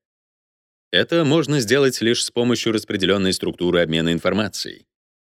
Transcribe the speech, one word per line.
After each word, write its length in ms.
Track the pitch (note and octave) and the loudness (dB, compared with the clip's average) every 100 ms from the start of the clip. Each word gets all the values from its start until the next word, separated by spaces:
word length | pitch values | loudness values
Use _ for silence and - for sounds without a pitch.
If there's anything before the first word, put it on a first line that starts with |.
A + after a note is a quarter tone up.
| _ _ _ _ _ _ _ _ _ | _ _ _ _ _ _ _ _ _
Это 320 | F2+ B2 E3+ | -2 0 0
можно 380 | C3+ D#3+ C#3+ D3 | 2 2 2 0
сделать 400 | G#2 C#3 C3+ - | 2 2 2 2
лишь 240 | A2+ A#2+ - | 0 0 -2
с 40 | |
помощью 440 | A#2+ A#2+ A#2 A#2 | -2 0 0 0
распределённой 580 | A2 - G#2 F2+ G2 F#2 | -2 -2 -2 0 2 0
структуры 480 | F2+ F2 - F2 F2 | -2 -4 -2 0 2
обмена 320 | E2 D#2+ E2 | 2 0 0
информацией. 720 | E2+ F#2 F#2+ G#2 - - - _ _ _ _ _ | 0 0 -2 -4 -8 -12 -14 _ _ _ _ _